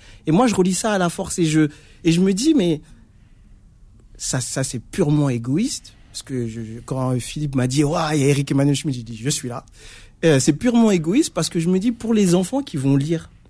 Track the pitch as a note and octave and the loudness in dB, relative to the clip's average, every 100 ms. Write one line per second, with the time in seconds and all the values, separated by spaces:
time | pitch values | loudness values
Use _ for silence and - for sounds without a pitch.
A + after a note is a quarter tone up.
0 | - - - E3 B3 F#3+ F#3 F3+ A3 G3+ | -20 -10 0 4 4 4 2 0 0 0
1 | F3 - F#3+ - D#3+ D#3 D3+ - - - | 0 -2 -6 -2 0 2 0 -2 -20 -6
2 | E3 E3 F#3+ F#3+ C#4+ D4+ F3 D3+ - - | 0 2 2 2 2 2 2 -2 -6 -20
3 | - _ - - - - - _ - - | -20 _ -20 -20 -20 -20 -20 _ -20 -20
4 | - - - C3 - - C3 B2 - - | -20 -12 -6 -6 -4 -6 -6 -8 -6 -2
5 | D3+ D3+ C#3+ A#2+ A#2+ D3 B3 - - - | 0 2 2 -2 -2 -2 -2 -6 -14 -20
6 | - - - C3 A#2 A2+ A2 A2+ - C3 | -20 -16 -10 -8 -6 -8 -12 -12 -8 -4
7 | B2+ B2+ - - D3 C3+ B2+ C3 D3 E3+ | -2 -2 -4 -6 -4 0 0 2 0 0
8 | D#3 D#3 C#3 C#3 C#3 C#3 C#3+ C#3 D3+ B2+ | 0 2 2 2 0 0 2 0 -2 -6
9 | A2+ A2+ B2 D#3 B2 A#2+ - - - - | -8 -8 -6 -6 -6 -12 -16 -20 -20 -20
10 | - _ E3 C#3 D3 D3+ A#3+ A#3 A3+ F#3+ | -20 _ 2 4 4 0 2 4 4 4
11 | D#3 A#3 D#4+ - E3 F3+ E3 F#3 A3+ A#3 | 2 0 0 -2 -4 -2 0 0 0 -2
12 | A3 A3 F#3+ F3 F3+ C4+ C#4 D3+ C3+ C#3 | 0 2 4 2 0 -4 -4 -2 0 2
13 | C#3+ E3 - - - | 0 -4 -6 -20 -16